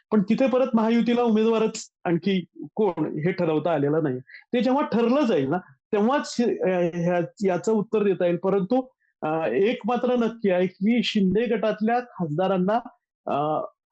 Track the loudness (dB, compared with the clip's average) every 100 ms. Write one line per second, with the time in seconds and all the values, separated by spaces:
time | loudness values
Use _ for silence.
0 | -2 0 2 2 2 2 0 0 2 2
1 | 2 0 2 2 2 2 0 -4 -14 _
2 | -2 -2 0 -2 -4 -12 -12 -2 -2 0
3 | -4 -2 -2 0 0 0 0 0 0 0
4 | 0 -4 -10 -20 -4 -2 0 0 0 0
5 | 2 2 2 0 0 -4 -6 _ -4 0
6 | 2 0 -2 -2 0 0 0 0 0 0
7 | -2 0 -2 -2 -2 0 0 0 0 0
8 | 0 2 0 0 0 0 2 0 -2 _
9 | _ -8 -4 -2 0 2 0 0 -2 -2
10 | 0 0 0 -2 0 2 0 0 0 2
11 | 0 0 2 2 0 0 -2 -2 0 0
12 | -2 -8 -6 -2 0 2 2 0 -4 _
13 | _ _ -6 -2 -2 -4 -6 _ _